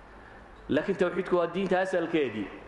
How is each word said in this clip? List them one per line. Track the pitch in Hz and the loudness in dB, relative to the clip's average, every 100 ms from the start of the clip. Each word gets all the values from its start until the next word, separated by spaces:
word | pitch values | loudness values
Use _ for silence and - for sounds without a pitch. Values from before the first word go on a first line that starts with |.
| - - - - - - - | -20 -20 -20 -20 -20 -16 -2
Laakiin | 135 156 180 | 0 0 0
tawxiidku | 175 190 185 175 | 0 0 0 2
waa | 170 | 2
diinta | 170 185 185 | 0 2 2
asalkeedii. | 185 180 165 165 131 110 95 - | 2 0 2 2 2 -2 -6 -10